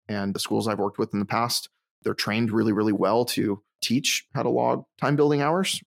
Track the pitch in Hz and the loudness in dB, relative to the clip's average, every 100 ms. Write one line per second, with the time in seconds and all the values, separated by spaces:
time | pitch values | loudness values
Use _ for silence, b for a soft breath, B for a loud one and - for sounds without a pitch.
0 | - 104 98 98 - 110 107 104 101 - | -8 -4 -4 -4 -2 -2 0 -2 -2 -2
1 | 110 101 101 110 120 - - _ _ _ | -4 -2 -2 0 0 -2 -8 _ _ _
2 | 107 104 - 107 117 110 110 104 107 98 | -6 -4 -2 0 0 2 2 2 2 2
3 | 92 113 123 - 107 98 _ _ - 117 | 2 2 0 -2 -2 -4 _ _ -2 0
4 | - - - 131 120 123 123 139 - _ | 0 -2 -4 -4 0 0 0 -2 -4 _
5 | 135 147 147 147 143 170 190 - - | 0 4 4 4 2 0 -2 -4 -8